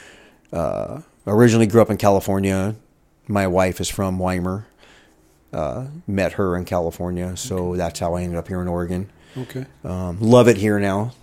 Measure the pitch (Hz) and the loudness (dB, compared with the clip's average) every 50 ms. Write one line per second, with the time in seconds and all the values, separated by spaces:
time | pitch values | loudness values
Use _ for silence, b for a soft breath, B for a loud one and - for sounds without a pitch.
0 | B B B B B B B B B _ - 85 82 62 50 50 53 - - - | B B B B B B B B B _ -6 -4 -4 -4 -4 -6 -6 -8 -10 -14
1 | - _ _ _ _ - 104 107 123 120 110 113 113 107 95 113 107 - 107 98 | -16 _ _ _ _ 0 4 6 6 6 6 6 4 4 6 4 4 4 2 0
2 | - 104 101 98 - - 98 98 98 98 95 95 95 101 110 110 _ _ _ _ | 2 4 4 4 2 0 -2 0 0 0 0 0 -2 -4 -6 -8 _ _ _ _
3 | _ _ _ _ _ - 104 101 98 92 90 92 92 92 87 - 95 - - - | _ _ _ _ _ -4 -2 0 0 2 2 2 2 2 0 -2 -6 -6 -4 -4
4 | 101 95 92 92 90 92 92 90 87 92 92 101 107 - b b b b b b | -2 -2 -2 -2 -2 -2 -2 -2 -2 -4 -4 -6 -8 -12 b b b b b b
5 | b b b b _ _ _ _ _ _ - - 78 71 62 - 131 139 147 165 | b b b b _ _ _ _ _ _ -8 -6 -6 -4 -6 -8 -10 -12 -14 -14
6 | - - 101 98 92 82 - - 101 92 87 90 90 - 95 87 85 82 82 - | -10 -6 -2 0 0 -2 0 -2 -2 0 0 -2 -2 -2 -2 -2 -2 -2 -4 -6
7 | 90 90 90 87 90 90 92 90 - - 95 92 90 90 90 90 87 85 82 - | -6 -6 -4 -4 -6 -6 -8 -10 -8 -6 -6 -4 -4 -4 -4 -4 -4 -4 -4 -4
8 | 98 85 85 87 90 90 87 85 82 - 95 90 90 90 87 87 87 85 90 90 | -4 -4 -2 -2 -4 -4 -6 -6 -6 -6 -6 -6 -4 -4 -4 -4 -4 -4 -4 -6
9 | 98 101 - b b b b 131 127 - - 131 131 - - _ - - 87 92 | -6 -8 -14 b b b b -12 -12 -10 -10 -12 -12 -12 -16 _ -12 -10 -8 -6
10 | 92 90 85 95 113 110 120 123 120 117 120 - 101 107 104 104 101 101 95 101 | -6 -6 -6 -2 4 6 8 8 8 8 6 4 4 2 2 2 0 0 -2 -2
11 | 107 120 - - | -4 -6 -8 -14